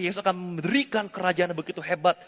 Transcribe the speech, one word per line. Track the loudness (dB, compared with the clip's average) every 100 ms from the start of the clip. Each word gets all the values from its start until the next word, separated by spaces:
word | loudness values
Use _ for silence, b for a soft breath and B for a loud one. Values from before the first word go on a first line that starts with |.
Yesus | -2 0
akan | 0 0
memberikan | -4 -4 0 2 2 -2 -2
kerajaan | -2 0 2 2 0
yang |
begitu | -6 -8
hebat | -4 2 2 2